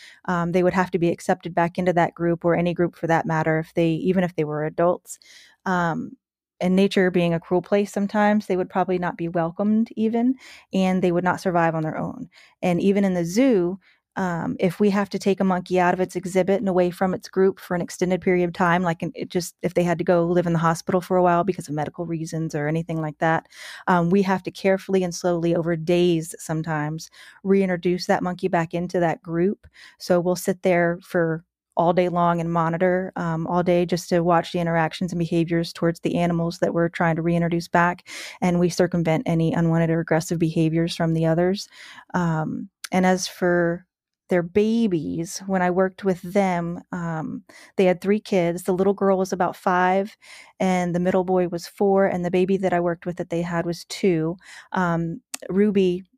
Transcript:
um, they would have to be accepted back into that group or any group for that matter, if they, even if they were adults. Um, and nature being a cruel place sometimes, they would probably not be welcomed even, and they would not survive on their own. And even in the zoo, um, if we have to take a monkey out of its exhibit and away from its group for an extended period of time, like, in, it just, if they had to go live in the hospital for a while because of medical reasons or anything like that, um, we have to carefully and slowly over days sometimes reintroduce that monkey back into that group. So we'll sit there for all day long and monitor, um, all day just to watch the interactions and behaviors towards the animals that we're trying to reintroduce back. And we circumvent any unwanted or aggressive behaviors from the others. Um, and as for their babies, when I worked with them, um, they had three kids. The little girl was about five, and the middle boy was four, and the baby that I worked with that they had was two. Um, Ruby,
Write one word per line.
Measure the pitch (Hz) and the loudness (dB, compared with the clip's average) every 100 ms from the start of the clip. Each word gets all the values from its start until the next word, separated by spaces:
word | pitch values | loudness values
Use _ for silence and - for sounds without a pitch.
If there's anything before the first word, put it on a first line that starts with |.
| - - - | -20 -12 -2
um, | 180 170 | -2 0
they | 180 | 2
would | 180 | 2
have | 180 180 | 2 0
to | 180 | 0
be | 170 | 0
accepted | - - 180 175 | 0 -2 -4 -2
back | 170 170 180 | -2 -2 0
into | 180 | 0
that | 170 165 - | 2 2 0
group | 170 170 175 | -2 0 0
or | 170 | 0
any | 175 | 0
group | 170 175 - | 0 -2 -2
for | 165 | 0
that | 165 - | 0 0
matter, | 160 160 160 | 0 0 -2
if | 165 | -2
they, | - 165 | 0 0
even | 160 185 185 | 0 0 0
if | 180 - | 0 -2
they | 151 | -4
were | 151 156 | -4 -4
adults. | 170 170 - - - - - - _ - | 0 0 0 -6 -20 -20 -20 -20 _ -2
Um, | 180 170 160 196 - _ _ _ - | 0 0 -2 -8 -14 _ _ _ -4
and | 180 185 | 0 2
nature | 196 202 185 | 2 2 2
being | 180 170 165 | 2 2 0
a | |
cruel | - 180 | 0 -2
place | - 202 202 | 2 0 0
sometimes, | - 202 214 208 214 - | -2 -2 2 2 2 0
they | 185 | -2
would | 185 | -2
probably | 190 180 185 | -2 0 -2
not | 175 - | -4 -6
be | 170 | -4
welcomed | 175 165 170 208 220 226 - | -2 -2 -2 0 0 0 -2
even, | 220 233 240 262 - - _ | -2 2 0 0 -6 -20 _
and | 190 185 185 | 0 2 2
they | 180 | 2
would | 175 | 2
not | 180 175 | 0 -2
survive | 190 175 165 160 | 0 0 2 0
on | |
their | 156 - | -4 -6
own. | 165 - 170 _ - _ | -8 -10 -14 _ -20 _
And | 180 175 | -2 2
even | 196 202 196 | 2 4 2
in | |
the | 180 170 | 0 0
zoo, | 196 269 208 175 190 _ _ _ - | 2 4 4 0 -4 _ _ _ -6
um, | 185 170 165 - | -4 -2 -4 -2
if | 185 170 | -2 2
we | 208 | 2
have | 196 202 | 2 -2
to | 196 | -2
take | 202 190 | 0 0
a | |
monkey | 190 180 180 180 | 2 0 0 2
out | 175 | 2
of | 180 | 2
its | 180 180 | -2 -4
exhibit | 185 185 180 196 | -2 0 2 2
and | 196 | 2
away | 180 180 | 2 2
from | 175 190 | 0 -2
its | 175 - | -2 -4
group | 190 190 190 | 0 2 0
for | - 180 | -4 -4
an | |
extended | - - 180 185 | -4 -4 -2 0
period | 180 180 175 | 2 2 0
of | |
time, | 170 180 175 | 0 2 2
like, | 180 165 | 0 -2
in, | 170 | -6
it | - - | -8 -6
just, | 180 170 - | -6 -6 -6
if | 180 175 | -4 0
they | |
had | 175 165 | 0 0
to | |
go | 175 175 170 | 2 2 2
live | 175 175 | 2 2
in | |
the | 170 | 2
hospital | 165 165 - 185 | 2 0 0 -2
for | 175 185 | 2 2
a | |
while | 180 170 | 4 4
because | 190 185 165 | 0 -2 -4
of | 151 | -6
medical | 147 - 170 | -6 -6 -6
reasons | 165 160 165 160 151 | -6 -6 -6 -4 -4
or | 147 | -2
anything | 160 165 160 | -2 -4 -4
like | 156 - | -6 -2
that, | 165 160 - - - - - | 0 0 -4 -16 -18 -8 0
um, | 180 170 | 2 4
we | 196 | 2
have | 190 190 | 2 -2
to | 180 | -4
carefully | - 196 190 - 190 | -4 0 0 0 -2
and | 180 | -2
slowly | 175 185 175 170 170 | -2 -2 0 2 0
over | 165 170 | 0 -2
days | 160 175 180 165 160 - | 0 2 4 2 -2 -10
sometimes | - 160 160 156 151 160 - - - - | -6 -6 -4 -4 -4 -6 -12 -20 -20 -8
reintroduce | 196 196 190 180 180 180 - | 0 2 2 0 -2 -2 0
that | 190 | -2
monkey | 180 180 185 | -2 -4 -2
back | 180 165 | 0 -2
into | 170 175 185 | -4 -2 0
that | 170 - | 0 -2
group. | - 165 180 - - - - - | -4 0 0 -2 -10 -20 -20 -10
So | - 180 | 0 0
we'll | 175 180 | 2 -2
sit | - 185 | -2 -2
there | 190 175 170 175 | 2 2 2 -2
for | - 180 165 160 - _ _ - | -4 -2 0 -2 -8 _ _ -2
all | 170 | 2
day | 180 180 | 2 2
long | 175 170 170 | 2 2 2
and | 165 | 0
monitor, | 170 160 165 185 180 185 - | 0 0 0 0 0 -2 -6
um, | 170 160 165 | -4 -4 -2
all | 175 | 0
day | 180 175 175 | 2 2 2
just | 175 - | -2 0
to | 175 | 0
watch | 170 170 170 | 2 2 0
the | 175 | -2
interactions | 170 165 160 - 180 | -2 0 -2 -2 -6
and | 175 | -4
behaviors | 165 170 165 170 170 | -2 0 0 0 -2
towards | - 170 170 | -2 -2 -2
the | 165 170 | -2 0
animals | 175 170 165 170 | 0 0 -2 -2
that | 170 | -2
we're | 170 170 | 0 -2
trying | - 170 165 | 0 0 0
to | |
reintroduce | 165 170 170 170 170 | 0 0 0 -2 0
back. | 175 175 180 - - - - | 2 2 0 -10 -16 -14 -4
And | 180 175 | 0 2
we | 175 | 2
circumvent | - 180 175 165 160 - | 2 0 2 0 0 0
any | 165 165 | 0 2
unwanted | 170 165 165 165 | 2 2 2 2
or | 165 | 0
aggressive | 160 160 160 170 | 0 0 0 -2
behaviors | 165 165 160 165 170 - | 0 2 0 2 -2 -2
from | 165 | -2
the | 160 160 | 0 2
others. | 160 180 202 - - - - - - | 2 2 0 -6 -18 -20 -20 -8 -2
Um, | 170 160 156 - 202 _ - | -2 -2 -4 -8 -12 _ -6
and | 185 185 | 0 2
as | 185 - | 2 -2
for | - 180 175 170 175 - _ _ _ - | -2 0 2 2 -2 -8 _ _ _ -2
their | 180 | -2
babies, | 175 208 214 226 226 175 165 170 165 - 196 | 0 0 2 2 0 0 -4 -6 -8 -10 -4
when | 190 | -2
I | 180 | 0
worked | 180 190 185 | 2 0 -2
with | 196 180 | -4 -2
them, | 180 202 190 175 170 175 - | -2 0 0 0 -4 -8 -10
um, | 180 170 160 151 - - - - - | -8 -6 -6 -6 -10 -14 -20 -8 0
they | 185 | 2
had | 175 | 2
three | 190 214 | 0 -2
kids. | - 196 170 175 | 0 0 0 0
The | - | -2
little | 185 190 | 0 2
girl | 202 196 190 | 2 2 2
was | 185 | 0
about | 185 175 - | -2 -2 -2
five, | 202 180 185 190 196 - - - - - | 0 2 4 2 -2 -8 -20 -20 -16 -2
and | 190 180 175 | 0 2 0
the | 170 | 0
middle | 180 190 | 2 2
boy | 180 185 175 | 2 2 0
was | 175 - | -4 -8
four, | - 202 196 196 | -2 2 4 2
and | 180 175 | 0 0
the | |
baby | 185 180 190 | 0 2 2
that | 185 | 2
I | 175 | 0
worked | 175 170 180 | 0 -2 -6
with | 170 | -8
that | 175 | -4
they | 170 | -4
had | 175 170 170 | -2 -2 -4
was | 170 - | -6 -10
two. | - 202 165 160 175 - - - | -2 0 2 0 -4 -12 -20 -8
Um, | 190 175 170 165 170 _ - - | -2 0 0 -2 -6 _ -14 -4
Ruby, | 185 208 196 185 180 190 | 2 2 4 2 0 -6